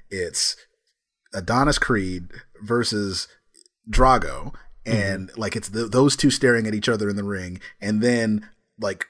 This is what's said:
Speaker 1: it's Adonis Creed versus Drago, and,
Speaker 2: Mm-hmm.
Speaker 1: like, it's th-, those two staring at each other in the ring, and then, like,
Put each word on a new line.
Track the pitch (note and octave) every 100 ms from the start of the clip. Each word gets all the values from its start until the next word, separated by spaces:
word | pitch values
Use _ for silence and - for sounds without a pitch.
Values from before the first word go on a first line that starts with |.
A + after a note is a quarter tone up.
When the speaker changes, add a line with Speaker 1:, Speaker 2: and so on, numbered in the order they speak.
| -
Speaker 1:
it's | F#2+ E2+ - - - _ _ _ _ _ _ _
Adonis | G2 F2 A#2+ C#3+ C#3
Creed | - A2+ F#2+ F2+ F2+ - - -
versus | G#2+ A#2+ A#2 G#2+ G2 F2+ - _ _ _ _ _ A2+
Drago, | G#2+ C3 B2 C#2+ C2 C2+ - - - -
and, | A2 G2 F#2+ F#2+
Speaker 2:
Mm-hmm. | -
Speaker 1:
like, | G#2 A2+
it's | G#2
th-, | G#2+ A#2
those | B2 C#3+ -
two | C#3+
staring | - B2+ A#2 A2
at |
each | G#2+ B2
other | A2 G#2
in | G2+
the |
ring, | G2+ G2 F2+ F2+ - -
and | G2+ G#2+
then, | A#2+ A#2+ A2+ G#2 - _ _ -
like, | G#2 F#2+